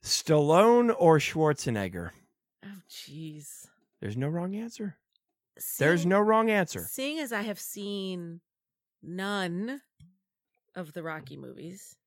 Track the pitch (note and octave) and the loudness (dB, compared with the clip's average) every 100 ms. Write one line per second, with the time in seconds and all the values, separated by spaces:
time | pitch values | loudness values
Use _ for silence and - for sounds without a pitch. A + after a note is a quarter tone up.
0 | - - - D3+ D3 E3 A3 A#3+ A#3+ - | -2 -2 2 4 6 6 8 8 4 6
1 | E3+ D#3+ - D#3+ D#3 D3 - A2 G2 F2 | 6 6 4 2 2 2 0 -2 -2 -4
2 | F2 - _ _ _ _ G3 G3+ _ - | -8 -12 _ _ _ _ -18 -18 _ -20
3 | - C#3+ D#3+ D3+ D3 - - _ _ _ | -16 -12 -12 -12 -16 -18 -20 _ _ _
4 | - G#2+ C#3 E3+ F3 G3+ A#3 - G#3 - | -8 -4 -2 -2 -4 -6 -8 -8 -10 -10
5 | _ _ _ _ _ _ - - C#3+ F3 | _ _ _ _ _ _ -10 0 2 4
6 | E3+ F#3+ G#3 A3 A3+ G#3+ F3+ - E2+ - | 4 4 4 4 4 2 0 -2 -8 -6
7 | C4+ D#4 C#4+ A3 A3 G3 - - G3+ G3+ | -6 -4 -4 -6 -6 -8 -10 -10 -8 -6
8 | F#3+ F3+ E3+ E3+ _ _ _ _ _ _ | -6 -6 -8 -12 _ _ _ _ _ _
9 | - F3+ G3 G3+ F#3 E3+ A3 C#4 _ _ | -12 -6 -4 -2 -2 -2 -4 -8 _ _
10 | - F#3 _ _ _ _ _ - E3 E3 | -20 _ _ _ _ _ _ -14 -10 -8
11 | D#3+ D#3 C3+ C#3+ C3+ C3 D#3 F#3+ - - | -8 -8 -12 -14 -14 -14 -14 -14 -18 -20